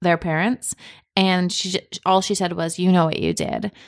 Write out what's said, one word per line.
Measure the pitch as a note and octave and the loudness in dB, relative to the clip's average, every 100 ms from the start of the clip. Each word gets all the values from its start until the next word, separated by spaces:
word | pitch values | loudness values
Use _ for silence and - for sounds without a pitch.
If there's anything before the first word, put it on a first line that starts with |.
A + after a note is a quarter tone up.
their | F3+ E3+ | 0 0
parents. | F3 D#3 G3+ B3+ - - - - _ - | 0 0 0 -2 -8 -12 -16 -20 _ 0
And | F#3+ F3+ F3+ | 2 2 0
she | - F#3 | -2 -4
j-, | F#3 - - | -6 -6 -4
all | - F#3+ | 2 2
she | F#3+ | 2
said | G3 F3+ | -2 -2
was, | E3+ E3 E3+ | -2 -4 0
"You | F3+ | 4
know | F3+ | 4
what | D#3+ - | 2 0
you | E2 | -2
did." | - - - G#3 - | -2 -4 -4 -6 -10